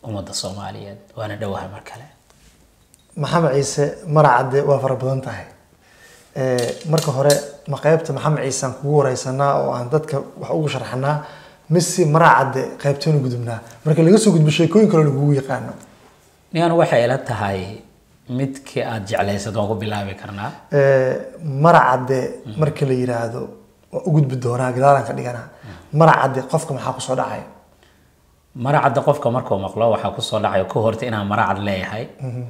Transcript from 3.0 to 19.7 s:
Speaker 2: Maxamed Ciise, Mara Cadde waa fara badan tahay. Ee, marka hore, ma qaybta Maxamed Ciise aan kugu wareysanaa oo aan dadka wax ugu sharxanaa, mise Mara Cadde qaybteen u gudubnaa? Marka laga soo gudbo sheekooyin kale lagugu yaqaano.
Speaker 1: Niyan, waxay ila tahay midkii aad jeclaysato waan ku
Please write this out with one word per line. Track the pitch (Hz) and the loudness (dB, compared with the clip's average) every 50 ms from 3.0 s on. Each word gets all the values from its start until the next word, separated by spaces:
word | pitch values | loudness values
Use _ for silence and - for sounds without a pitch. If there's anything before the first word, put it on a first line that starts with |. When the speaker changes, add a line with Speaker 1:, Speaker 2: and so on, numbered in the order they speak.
| _ _ _ - | _ _ _ -6
Speaker 2:
Maxamed | 147 127 151 170 165 147 131 | -4 0 0 2 2 2 2
Ciise, | 143 139 131 - - 143 139 - - - 175 | 2 0 -2 -2 -2 -2 -2 -2 -8 -8 0
Mara | 147 156 151 143 127 123 | 4 6 6 6 6 4
Cadde | 131 131 127 139 147 | 2 2 0 0 2
waa | 151 143 127 | 2 2 2
fara | 123 135 131 | 2 -2 -2
badan | 117 123 127 135 131 | -2 -2 -2 -4 -4
tahay. | 131 - 110 98 87 - - _ _ _ _ _ _ _ _ _ - - - - _ _ _ | -4 -8 -12 -12 -14 -16 -20 _ _ _ _ _ _ _ _ _ -20 -20 -20 -20 _ _ _
Ee, | 143 131 131 127 123 120 120 - - - 160 | -4 -2 0 0 0 -2 -4 -6 -8 -4 -2
marka | 151 160 151 156 | -2 0 0 -2
hore, | 127 131 139 143 143 143 - - - - - - | -2 0 2 2 2 2 0 -6 -14 -16 -10 -10
ma | 139 - | -10 -2
qaybta | - 147 160 160 165 - 143 | 2 2 2 2 0 -2 -6
Maxamed | 135 120 151 156 131 120 | -2 0 0 0 0 -2
Ciise | 135 127 - - | -4 -4 -4 -4
aan | 131 123 | -6 -6
kugu | - - 143 147 147 | -6 -4 0 2 2
wareysanaa | 139 131 127 123 - 131 131 135 139 139 139 143 | 4 2 0 -2 -4 -6 -2 0 0 0 2 0
oo | 135 135 131 | 0 -2 -4
aan | 123 123 120 | -4 -6 -2
dadka | 139 156 147 - - 139 - - - - | -2 -2 -2 -2 -6 -6 -6 -8 -14 -14
wax | - - | -8 -4
ugu | 147 165 156 143 | -4 -2 -2 -2
sharxanaa, | 135 127 117 - - 127 135 143 151 147 147 - - - - - - _ _ _ | -4 -6 -8 -6 -6 -4 -2 -2 -2 -2 -4 -10 -18 -20 -20 -20 -20 _ _ _
mise | 156 175 175 - - - 175 | 2 2 2 2 0 0 2
Mara | 151 147 160 170 156 123 117 | 4 4 6 8 8 8 6
Cadde | 135 127 120 131 131 - - - | 4 2 0 -4 -4 -6 -8 -4
qaybteen | - 143 139 - - 160 156 143 | -2 -2 -2 0 0 2 2 2
u | |
gudubnaa? | 127 127 120 120 120 117 117 113 - - - - - | 2 0 -4 -4 -6 -6 -8 -10 -12 -16 -20 -6 0
Marka | 156 156 160 165 | 0 2 4 6
laga | 165 196 220 | 6 6 6
soo | 214 214 | 6 6
gudbo | 165 165 156 151 | 6 6 4 4
sheekooyin | 147 - 170 156 - 208 220 - | 4 4 2 4 6 6 6 6
kale | - 160 156 | 6 4 4
lagugu | 147 135 131 143 147 143 | 4 2 2 2 2 2
yaqaano. | 135 131 - 135 117 110 - - - - - - _ _ - _ _ _ _ _ _ _ _ - | 2 0 -4 -6 -6 -6 -10 -12 -14 -18 -20 -20 _ _ -20 _ _ _ _ _ _ _ _ -2
Speaker 1:
Niyan, | 160 170 170 | 0 0 2
waxay | 165 165 165 - - 123 117 | 4 4 4 4 4 2 2
ila | 120 131 135 | 2 0 -2
tahay | - - 120 98 104 98 98 95 92 92 107 113 - - _ _ _ _ _ _ _ - | -2 -6 -4 -4 -2 -2 -4 -4 -6 -8 -12 -16 -18 -20 _ _ _ _ _ _ _ -8
midkii | 123 123 139 135 135 - - - - 131 117 | -4 -4 -4 -4 -6 -10 -16 -8 -6 -6 -4
aad | - 117 110 98 95 | -4 -6 -8 -6 -4
jeclaysato | 110 92 95 101 101 101 - 117 98 110 | -2 -2 0 0 -2 -4 -4 -4 -4 -2
waan | 104 | -2
ku | 98 | -2